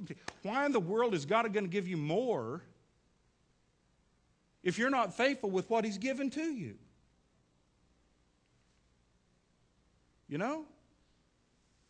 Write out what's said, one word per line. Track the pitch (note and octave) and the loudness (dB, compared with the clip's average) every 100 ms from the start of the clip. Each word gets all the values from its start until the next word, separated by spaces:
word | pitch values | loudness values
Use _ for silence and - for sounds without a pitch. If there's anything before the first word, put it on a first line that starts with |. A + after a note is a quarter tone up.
| F#3 - - - | -12 -10 -14 -10
why | F#3+ B3 C#4+ | -4 0 2
in | |
the | B3 | 2
world | E3 G#3+ A#3+ | 2 2 2
is | F3+ C#3 | 2 2
God | A3 A3+ | 2 2
gonna | G#3 F#3+ | 0 0
give | G3+ F3+ | -2 -2
you | E3+ | -2
more | D3+ F3+ B3+ F3 A2+ E3 - - _ _ _ _ _ _ _ _ _ _ _ _ _ _ _ _ _ _ | 0 0 2 0 -2 -8 -12 -20 _ _ _ _ _ _ _ _ _ _ _ _ _ _ _ _ _ _
if | F#3 F3 | -2 2
you're | B3 | 2
not | C4+ G#3 | 2 0
faithful | E3+ C4 C#4 G#3 | 2 2 2 0
with | F#3 F3 | -2 2
what | A3+ | 2
he's | A3 G3+ | 2 -2
given | B3+ C4+ C#4 | -2 -2 -2
to | C#4+ | -2
you? | E4 C4 B2+ G2 - _ _ _ _ _ _ _ _ _ _ _ _ _ _ _ _ _ _ _ _ _ _ _ _ _ _ _ _ _ _ _ _ _ - | -4 -4 -6 -10 -20 _ _ _ _ _ _ _ _ _ _ _ _ _ _ _ _ _ _ _ _ _ _ _ _ _ _ _ _ _ _ _ _ _ -8
You | D3 | -4
know? | A3 D#4 D4+ - _ _ _ _ _ _ _ _ _ _ _ | -2 -4 -8 -18 _ _ _ _ _ _ _ _ _ _ _